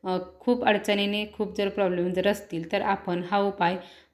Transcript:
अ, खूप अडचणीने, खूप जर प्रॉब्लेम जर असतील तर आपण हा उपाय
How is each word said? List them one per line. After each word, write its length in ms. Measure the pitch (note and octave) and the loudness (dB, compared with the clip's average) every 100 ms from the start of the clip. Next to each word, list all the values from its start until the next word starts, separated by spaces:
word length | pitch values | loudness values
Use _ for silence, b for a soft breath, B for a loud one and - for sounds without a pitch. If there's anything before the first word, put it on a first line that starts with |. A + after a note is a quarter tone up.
अ, 140 | F#3+ F#3 F3+ - | -2 -4 -4 -4
खूप 240 | - B3 | 0 2
अडचणीने, 600 | - G#3 G#3 G3+ G3+ G#3 G#3 | 4 2 2 2 2 -2 -4
खूप 240 | - G3 F#3 | -6 -6 -2
जर 120 | G3+ | -2
प्रॉब्लेम 440 | G3+ F#3+ F3+ F3+ | 0 0 2 0
जर 140 | F3+ F#3+ | 2 0
असतील 440 | G#3 - F#3+ D#3+ | 0 -4 -8 -4
तर 100 | G3+ | -2
आपण 420 | G3 G3 - F3+ F3+ | 0 -2 -2 -4 0
हा 60 | G3+ | 0
उपाय 400 | G3+ G3 F3 F#3 B B B | 0 2 0 0 B B B